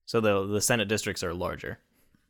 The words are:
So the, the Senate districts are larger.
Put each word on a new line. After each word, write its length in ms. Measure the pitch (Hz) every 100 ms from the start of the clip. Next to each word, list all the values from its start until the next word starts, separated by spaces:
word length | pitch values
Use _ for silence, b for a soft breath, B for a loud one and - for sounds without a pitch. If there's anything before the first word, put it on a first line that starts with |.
| -
So 140 | 117
the, 260 | 107 98 98
the 140 | 104
Senate 300 | - 120 101
districts 340 | 107 104 92
are 100 | 90
larger. 460 | 90 85 76 71 104 _ _ _ _